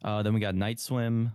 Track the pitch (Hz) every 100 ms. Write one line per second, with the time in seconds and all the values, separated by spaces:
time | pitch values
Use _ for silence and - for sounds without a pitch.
0 | - 107 104 110 104 92 101 120 - 127
1 | 117 117 117